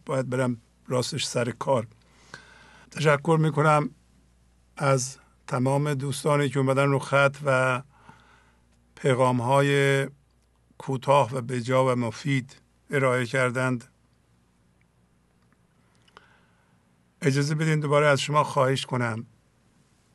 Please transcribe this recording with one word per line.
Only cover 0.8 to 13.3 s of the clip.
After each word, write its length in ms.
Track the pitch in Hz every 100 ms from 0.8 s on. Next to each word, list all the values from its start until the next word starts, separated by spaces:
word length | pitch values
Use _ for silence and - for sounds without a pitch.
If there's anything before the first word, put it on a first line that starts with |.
| -
راستش 380 | 127 123 135 -
سر 260 | 131 120
کار. 360 | - - 131 113 - _ _ - - - - - - -
تشکر 460 | - 151 143 151 160
می‌کنم 480 | 156 143 156 151 139 - _ _ _ _ _ _ _ -
از 400 | 139 135 123 - _ _ -
تمام 460 | 131 127 139 147
دوستانی 560 | 143 139 131 156 147 143
که 100 | 139
اومدن 320 | 135 135 139
رو 80 | 139
خط 360 | - 139 139 143 147
و 360 | 127 131 127 - _ - - _ _ _ _ _ _ _ -
پیغام‌های 1120 | 147 123 127 123 117 139 143 143 139 139 139 - _ _ _ _ _ _
کوتاه 600 | - 131 139 143 131 135
و 40 |
بجا 440 | 120 127 117 131 131
و 100 | 123
مفید 600 | 117 - 147 135 127 - _ _ _
ارائه 340 | 147 131 123
کردند. 580 | 117